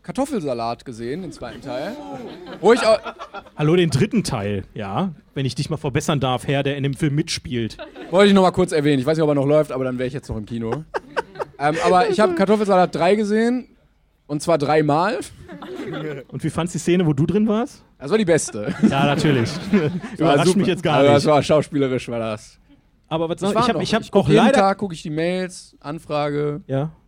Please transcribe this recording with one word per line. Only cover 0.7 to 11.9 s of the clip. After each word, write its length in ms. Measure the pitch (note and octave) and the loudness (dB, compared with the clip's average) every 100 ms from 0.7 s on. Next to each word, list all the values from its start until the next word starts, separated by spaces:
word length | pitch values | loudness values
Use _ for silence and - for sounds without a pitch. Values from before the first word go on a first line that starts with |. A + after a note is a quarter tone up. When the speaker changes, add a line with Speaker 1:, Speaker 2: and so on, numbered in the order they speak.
| A#2+ | -6
Speaker 1:
gesehen, 380 | - A2+ A#2 D#3 | -12 -12 -8 -8
den 80 | F3 | -10
zweiten 300 | - B2 A2 | -14 -14 -14
Teil. 320 | C3 B2 E3+ C#4 C#4+ C4+ A3+ - F4+ D3+ | -10 -8 -8 -10 -14 -14 -14 -16 -16 0
Wo 120 | F3 | 4
ich 80 | B3 | 4
au- 120 | A3 A3 - - - G3+ - - | 4 2 0 -14 -16 -16 -16 -2
Speaker 2:
Hallo, 200 | D3+ F3+ | 2 4
den 140 | E3+ | 2
dritten 340 | C3+ G#3+ A3+ | 2 2 0
Teil, 400 | - B2 G2+ G2+ - | -2 -4 -4 -6 -8
ja. 380 | - G2 G#2+ F#3 D3 _ | -12 -6 -4 -4 -8 _
Wenn 120 | - C3+ | -6 -4
ich 80 | |
dich 160 | - D3 | -4 -6
mal 60 | D#3+ | -6
verbessern 420 | D3 A#2 - D3 | -4 -4 -2 0
darf, 300 | C3 B2+ - | 0 -2 -2
Herr, 160 | C#3 | -2
der 120 | C#3 C#3+ | -2 -2
in 60 | |
dem 120 | C#3 | -4
Film 200 | C3+ D#3 | -2 -2
mitspielt. 640 | C#3+ E3 - E3 A#2+ A2 - - - - | -2 -4 -8 -6 -6 -6 -8 -18 -18 -2
Speaker 1:
Wollte 180 | F3+ G3+ | 4 6
ich 40 | |
noch 80 | G3 | 6
mal 80 | F#3 | 4
kurz 220 | E3 F3+ | 2 0
erwähnen. 260 | D#3+ D3 C#3 | 2 2 2
Ich 80 | B2+ | 0
weiß 100 | D#3+ | 0
nicht, 60 | |
ob 60 | D3+ | 2
er 60 | C#3+ | 2
noch 100 | C#3 | 4
läuft, 240 | D3+ D3 | 2 2
aber 140 | C3 | -4
dann 140 | C3 B2 | -4 -4
wär 60 | B2+ | -4
ich 60 | |
jetzt 140 | C3+ - | -6 -8
noch 80 | A2+ | -10
im 100 | G#2 | -8
Kino. 380 | A#2 A2+ C3 D#3+ | -6 -6 -6 -8
Speaker 2:
<laughs> 60 | - - - - F#4+ - - | -12 -8 -10 -10 -12 -14 -2
Speaker 1:
Ähm, 140 | D3 D#3 | -2 0
aber 240 | - | 2